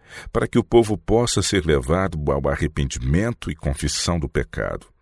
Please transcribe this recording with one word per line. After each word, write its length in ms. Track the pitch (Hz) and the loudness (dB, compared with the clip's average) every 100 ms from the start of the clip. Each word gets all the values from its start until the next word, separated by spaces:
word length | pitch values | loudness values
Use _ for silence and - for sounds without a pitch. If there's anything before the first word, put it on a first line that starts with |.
| - - - | -20 -18 -6
para 140 | 117 120 | -2 0
que 120 | 120 | 2
o 60 | |
povo 320 | - 120 107 98 | 6 6 4 0
possa 460 | - 110 120 104 | 0 0 2 0
ser 220 | - 101 | 0 0
levado 540 | 80 71 62 90 95 80 73 | 2 2 2 0 0 -2 -2
ao 180 | 69 69 | 0 0
arrependimento 1000 | 71 - - 67 - 62 82 113 117 - | -2 -2 -2 -4 -4 0 0 0 -4 -8
e 40 | |
confissão 640 | - 73 69 73 - - 87 | -6 -4 -4 -4 -4 -2 -2
do 100 | 69 | -2
pecado. 580 | 71 - - 50 - - _ | -4 -4 -4 -6 -6 -12 _